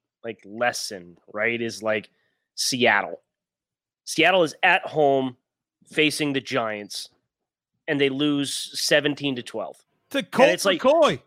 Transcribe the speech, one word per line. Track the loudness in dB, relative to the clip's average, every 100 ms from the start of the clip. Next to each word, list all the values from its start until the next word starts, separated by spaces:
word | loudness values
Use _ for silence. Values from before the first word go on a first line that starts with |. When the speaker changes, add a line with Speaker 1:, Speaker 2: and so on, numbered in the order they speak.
| _ _
Speaker 1:
like, | -14 -14
lesson, | -14 -4 -2 -2 -8 -12 -16 -20 _
right? | -4 -2 -2
Is, | -6 -4
like, | -4 -4 -6 _ _ _ _
Seattle. | -8 -6 2 4 4 0 -8 _ _ _ _ _ _ _ _
Seattle | -8 2 4 4
is | 0 0
at | 2 2
home | 0 0 2 2 0 -6 _ _ _ _ _
facing | 0 0 0 -2
the | -4
Giants, | -4 -4 -4 -6 -10 -14 -16 _ _ _ _ _ _ _ -4
and | 0
they | 2
lose | 2 0 0 -4 -6 -8 -6
seventeen | 2 2 2 -2 -4 -6
to |
twelve. | -8 -10 -10 -14 _ _ _
Speaker 2:
To | -6
Speaker 1:
And | -2
Speaker 2:
Colt | 4 4
Speaker 1:
it's | 4 0
like, | 2
Speaker 2:
McCoy. | 2 4 4 2